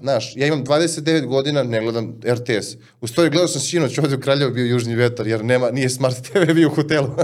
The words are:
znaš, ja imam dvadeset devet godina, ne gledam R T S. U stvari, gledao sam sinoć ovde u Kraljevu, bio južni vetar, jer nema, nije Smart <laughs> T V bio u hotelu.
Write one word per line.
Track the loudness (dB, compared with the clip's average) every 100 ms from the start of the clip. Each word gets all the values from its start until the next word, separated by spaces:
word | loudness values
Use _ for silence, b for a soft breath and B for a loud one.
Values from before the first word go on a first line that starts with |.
znaš, | -2 -2 -4 -2
ja | 0
imam | 0
dvadeset | 2 2 2 -2
devet | 0 0 2
godina, | 0 0 0
ne | 0 0
gledam | 0 -2 -6 -6
R | -2 -2
T | 0 -2
S. | -2 -14 b b
U | -6
stvari, | 0 2
gledao | 2 0
sam | -2
sinoć | -4 -2 -2 0
ovde | -2 -2
u |
Kraljevu, | 0 0 0
bio | 0 0
južni | 0 0 2
vetar, | 0 0 -2
jer | -2 2
nema, | 2 2
nije | 0 -2
Smart | 0 -2 -2
<laughs> |
T | -2 2
V | 4
bio | 6 4
u |
hotelu. | 2 0 0 0 -2